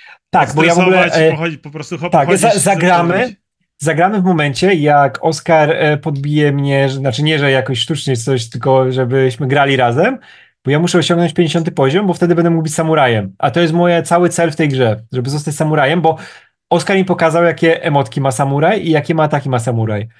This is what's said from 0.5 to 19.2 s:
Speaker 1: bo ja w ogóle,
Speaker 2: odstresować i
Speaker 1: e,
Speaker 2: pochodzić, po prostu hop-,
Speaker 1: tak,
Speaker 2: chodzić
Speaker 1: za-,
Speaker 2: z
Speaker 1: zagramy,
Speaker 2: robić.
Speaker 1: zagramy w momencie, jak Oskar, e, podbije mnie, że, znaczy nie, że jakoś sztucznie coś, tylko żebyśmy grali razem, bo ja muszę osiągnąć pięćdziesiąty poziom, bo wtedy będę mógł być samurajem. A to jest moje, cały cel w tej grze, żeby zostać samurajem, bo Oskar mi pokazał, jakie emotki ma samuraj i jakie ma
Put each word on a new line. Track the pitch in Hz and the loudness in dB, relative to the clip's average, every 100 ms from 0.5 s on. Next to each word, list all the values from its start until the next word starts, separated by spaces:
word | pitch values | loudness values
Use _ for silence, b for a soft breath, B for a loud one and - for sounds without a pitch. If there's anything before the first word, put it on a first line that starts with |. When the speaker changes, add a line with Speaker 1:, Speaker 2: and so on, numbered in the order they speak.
| 147 | 2
Speaker 1:
bo | |
ja | 165 175 | 2 4
w | |
ogóle, | 185 185 | 4 2
Speaker 2:
odstresować | 170 156 | 2 2
i | 160 | 2
Speaker 1:
e, | |
Speaker 2:
pochodzić, | 151 170 147 | 0 -4 -8
po | 147 | -12
prostu | 151 147 156 | -14 -10 -8
hop-, | 175 | 0
Speaker 1:
tak, | 170 139 | 0 2
Speaker 2:
chodzić | 185 | 2
Speaker 1:
za-, | 226 | 2
Speaker 2:
z | 208 | 2
Speaker 1:
zagramy, | 196 185 180 175 170 190 | 0 2 2 2 2 0
Speaker 2:
robić. | 247 - _ _ _ - | -2 -6 _ _ _ -6
Speaker 1:
zagramy | 147 156 185 214 | -2 2 2 2
w | |
momencie, | 180 165 147 123 185 | 2 2 0 0 0
jak | 180 147 147 139 - 165 | 2 2 4 2 0 -4
Oskar, | 156 - 160 151 | -2 0 2 2
e, | - 151 151 | 0 0 -2
podbije | 160 139 143 151 147 | -4 -6 -2 0 2
mnie, | 143 139 139 135 | 0 0 0 0
że, | 135 | -2
znaczy | 135 120 | -4 -2
nie, | 151 156 | 0 0
że | 143 | 2
jakoś | 135 135 127 | 0 0 -4
sztucznie | - 156 139 120 | -4 -4 -4 -4
coś, | 117 127 117 | -2 -4 -4
tylko | 120 135 131 131 | -6 0 2 2
żebyśmy | 127 123 135 131 117 135 | -2 -2 0 0 -2 -2
grali | 143 139 135 | 0 0 2
razem, | 120 123 214 269 B B B B 131 | 0 2 0 -2 B B B B -2
bo | |
ja | 147 | 0
muszę | 170 180 | 2 0
osiągnąć | 151 170 170 | 0 0 0
pięćdziesiąty | 165 165 170 165 | 0 0 0 -2
poziom, | - 135 175 202 | -2 0 0 -2
bo | |
wtedy | 170 170 170 | 0 0 2
będę | 170 | 2
mógł | 165 | 0
być | 156 | -2
samurajem. | 156 160 156 127 110 95 - | -2 0 2 2 0 -4 -4
A | 143 | -2
to | 165 | 0
jest | 170 | 0
moje, | 170 175 170 | 2 2 2
cały | 156 175 175 | 0 0 0
cel | 170 170 | 0 -2
w | 156 | 0
tej | 156 | -2
grze, | 131 117 107 - | 0 0 -2 -6
żeby | 127 123 | -6 -4
zostać | 147 151 147 | -6 -6 -4
samurajem, | 156 151 139 170 | 0 2 2 2
bo | 160 160 B B B B - | 0 -2 B B B B -4
Oskar | 170 208 190 | -2 0 0
mi | 185 | 0
pokazał, | 175 165 165 | 0 0 2
jakie | 170 156 165 165 | 0 2 0 0
emotki | 165 143 127 147 | 0 -2 -2 -4
ma | 135 | -2
samuraj | 131 139 143 160 214 175 | -2 -2 0 0 0 0
i | |
jakie | 151 143 | -2 0
ma | 160 | -2